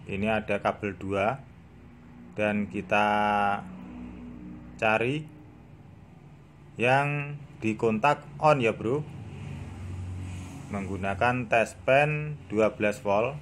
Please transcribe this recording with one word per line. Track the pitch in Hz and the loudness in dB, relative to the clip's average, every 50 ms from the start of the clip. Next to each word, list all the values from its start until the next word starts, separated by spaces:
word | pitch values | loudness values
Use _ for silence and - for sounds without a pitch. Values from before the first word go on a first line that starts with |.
| - | -8
Ini | - 101 95 101 110 110 110 | -6 -4 -2 0 0 0 0
ada | 107 - 101 98 | 0 -2 -2 0
kabel | - 107 101 - - 101 95 90 | 2 0 0 0 -4 -6 -6 -6
dua, | 98 95 98 98 98 110 131 135 - - - - - - - - - - - - - - - - - - - | -4 -2 0 2 2 2 0 -2 -10 -18 -20 -20 -20 -20 -20 -20 -20 -20 -20 -20 -20 -20 -20 -20 -20 -12 -4
dan | - 107 104 104 104 101 90 | -2 0 0 2 0 -2 -2
kita | - 104 92 - 107 104 104 104 104 104 104 104 104 104 101 101 101 104 - - - - - - - - - - - - - - - - - - - - - - - | -4 -8 -2 2 4 4 6 6 4 4 4 4 4 4 2 2 0 -2 -4 -12 -14 -16 -16 -14 -14 -14 -14 -14 -14 -14 -14 -16 -16 -14 -14 -14 -16 -16 -16 -18 -6
cari | - 113 110 107 113 117 123 143 156 151 - - - - - - - - - - - - - - - - - - - - - - - - - - - - - - | 0 2 2 4 4 2 0 -2 -4 -6 -10 -16 -20 -20 -20 -20 -20 -20 -20 -20 -20 -20 -20 -20 -20 -20 -20 -20 -20 -20 -20 -20 -20 -20 -20 -20 -20 -20 -18 -4
yang | - 110 123 131 139 143 143 143 147 143 143 143 - - - - - | 0 4 4 4 4 4 2 -2 -4 -4 -6 -10 -12 -14 -16 -12 -4
di | - 110 107 104 | -2 -2 0 2
kontak | 117 113 110 107 110 147 147 - - - - | 2 2 2 4 4 4 2 2 -2 -16 -8
on | - 160 156 151 139 | 2 4 4 6 6
ya, | 117 113 98 | 4 2 0
Bro, | - 101 110 131 151 151 - - - - - - - - - - - - - - - - - - - - - - - - - - - - - - - - - | 0 -2 -2 -2 -2 -4 -6 -12 -14 -14 -12 -12 -12 -12 -10 -10 -10 -12 -12 -12 -12 -10 -10 -10 -8 -8 -8 -8 -8 -8 -10 -10 -10 -10 -12 -12 -12 -10 -6
menggunakan | 104 101 98 92 98 92 92 98 98 95 117 120 123 127 123 107 | -6 -6 -4 -4 -4 -2 -2 -2 2 4 4 4 4 2 0 2
test | 120 113 107 - - - - | 4 4 4 2 -2 -4 2
pen | - 131 139 147 147 151 151 151 151 147 - - - | 4 6 6 6 4 0 -4 -6 -8 -10 -10 -10 -2
dua | 104 107 107 104 104 | 2 4 4 4 4
belas | - 107 104 104 - | 2 0 0 0 0
volt. | - 101 98 104 113 127 147 147 | 0 2 2 4 2 0 -2 -8